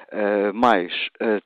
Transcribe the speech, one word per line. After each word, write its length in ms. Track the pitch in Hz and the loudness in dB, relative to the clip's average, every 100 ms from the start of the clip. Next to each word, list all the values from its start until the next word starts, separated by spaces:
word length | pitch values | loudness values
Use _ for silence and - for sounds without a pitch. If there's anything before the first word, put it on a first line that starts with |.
| - 104 | -14 -4
Eh, 360 | 104 104 104 | 0 0 0
mais, 420 | 104 123 98 87 - - - | 2 2 2 0 -6 -8 -4
eh, 220 | 113 104 | -2 -2